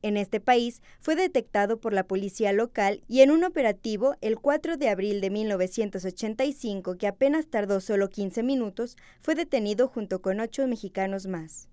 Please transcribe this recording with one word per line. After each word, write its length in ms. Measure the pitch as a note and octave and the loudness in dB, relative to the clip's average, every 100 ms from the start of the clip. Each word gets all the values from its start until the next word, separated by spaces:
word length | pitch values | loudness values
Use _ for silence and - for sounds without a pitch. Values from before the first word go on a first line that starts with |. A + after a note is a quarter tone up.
En 140 | G#3+ G#3 | -2 -2
este 240 | G3 G#3+ | -2 -2
país, 420 | A3+ B3 A#3+ - - - | 4 4 2 -6 -20 -8
fue 140 | - D#4 | -2 2
detectado 640 | F#4 C4+ A3+ G#3 G3+ A3+ | 2 0 0 0 0 0
por 100 | A#3 | 0
la 140 | G3+ F#3+ | -2 0
policía 480 | F#3+ G3+ - G#3+ | -4 -4 -2 0
local 480 | G3 A#3 - G3+ G#3 - | 2 0 0 0 -2 -2
y 140 | B3 | 8
en 100 | C4+ | 8
un 120 | D#4+ | 8
operativo, 720 | F4+ F4+ A#3+ G3+ A3+ G#3 B3+ C#4+ | 2 2 0 0 -4 0 0 0
el 160 | A3 A3 | -4 -2
cuatro 400 | - D4+ D4+ E4 | 0 0 -2 -2
de 100 | C4+ | 0
abril 320 | F#3+ G3+ G3+ | 0 -2 -2
de 120 | F#3+ | -2
mil 180 | G#3 G#3+ | -2 -2
novecientos 560 | G3 F#3 - G#3+ F#3+ F#3 | 0 -2 -2 -4 -4 -8
ochenta 400 | - A3 A3 C4+ | -6 -8 -2 -4
y 80 | |
cinco, 420 | C#4 A#3 G3 F#3 F3+ | -4 -6 -6 -6 -4
que 120 | G3+ | -4
apenas 400 | G3 C4+ D#4 D#4 | 2 2 2 -2
tardó 340 | A3+ G3+ G3+ | -4 0 -2
solo 280 | F#3 G#3 G3 | 0 0 0
quince 340 | G#3 G3 G#3 | -2 -6 -4
minutos, 520 | A#3+ C4+ A3 G#3 A#3+ - - _ | -2 -2 -2 -6 -8 -10 -20 _
fue 160 | - D#4 | -2 -2
detenido 520 | E4 C4+ G#3 G#3 C4 | 0 -2 0 0 0
junto 340 | - G3+ F#3 | -2 -6 -4
con 180 | F#3+ G3 | -2 -2
ocho 280 | A3+ B3+ C4 | -4 -2 -2
mexicanos 580 | A#3 F#3+ - F#3+ G3 F#3+ | -2 -6 -4 -4 -4 -6
más. 420 | F3+ D#3+ - - | -8 -8 -16 -20